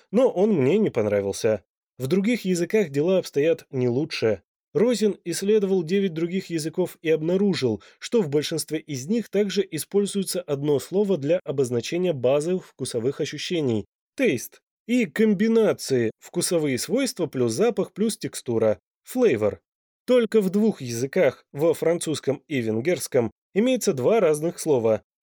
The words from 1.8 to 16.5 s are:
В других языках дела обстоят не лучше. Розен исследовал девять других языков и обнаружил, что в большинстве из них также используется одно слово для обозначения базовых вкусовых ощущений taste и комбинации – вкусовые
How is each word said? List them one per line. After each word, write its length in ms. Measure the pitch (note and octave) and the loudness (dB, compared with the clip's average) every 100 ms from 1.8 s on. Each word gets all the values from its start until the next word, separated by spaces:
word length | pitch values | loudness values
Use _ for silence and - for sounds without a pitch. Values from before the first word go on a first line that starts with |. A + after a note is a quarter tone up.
| _ - | _ -10
В 100 | C3 | -2
других 360 | F#3 G3+ B3 | 0 0 0
языках 460 | F#3+ F3 E3+ A3 F3 | 0 -2 0 0 0
дела 260 | C#3 D#3+ F#3+ | 0 2 0
обстоят 460 | - C#3+ D#3 D#3+ - | 0 0 0 0 -4
не 180 | C3+ B2 | -2 0
лучше. 540 | A#2+ D#3+ - A2+ G2+ _ _ _ | 0 -4 -2 0 -2 _ _ _
Розен 420 | D3 A#3 A3 G#3 F#3+ | 0 0 2 0 -2
исследовал 580 | F3 D#3+ G3 G#3+ G3 F#3+ | -6 -4 0 2 2 0
девять 300 | D#3+ G3 G3 | 0 0 -2
других 380 | D#3 E3+ F#3 - | -2 -4 -4 -4
языков 480 | E3 D#3 F#3 F3 - | -6 -4 -4 -4 -4
и 80 | D#3+ | -2
обнаружил, 720 | D#3+ D#3 F#3 G3+ D#3 B2+ G#2+ - _ | 0 0 2 2 2 0 -2 -8 _
что 220 | - A#3+ | -2 -2
в 80 | D#3+ | 0
большинстве 500 | D3 C#3 D#3+ - D#3 | 0 -2 -4 -6 -8
из 280 | - C3+ C#3 | -8 -8 -4
них 240 | A#3 - | -4 -2
также 360 | G3 G#3 F3+ F#3+ | -2 0 -2 -2
используется 720 | D#3 - G3 G3+ G3+ F#3 F#3 | -6 -2 -2 0 -2 -4 -6
одно 360 | - C#3 D3 C#3 | -4 -2 0 0
слово 380 | - F#3 G#3 E3+ | 0 -2 0 0
для 240 | C#3 F3+ | 0 -2
обозначения 680 | - C#3 B2 A#2+ - E3+ F3+ | -2 -2 0 -2 -2 -2 -2
базовых 540 | C#3+ B2 C#3+ D#3 F#3 - | 0 2 2 0 -4 -6
вкусовых 560 | - C3 A#2+ A2 - | -10 -8 -4 -4 -2
ощущений 640 | D3 C#3+ - F3 C#3 A2 F#2+ _ _ - | -6 -6 -6 -2 0 -2 -4 _ _ -2
taste 360 | B3 B2+ - - _ _ - | 0 -2 -6 -18 _ _ -2
и 200 | B3 G3 | 0 0
комбинации – 1040 | - A3 F#3+ A3 A3+ G#3 B2+ - C3 A2 - | 2 2 2 2 4 2 0 0 0 0 -4
вкусовые 580 | - F3+ - | -10 -6 -2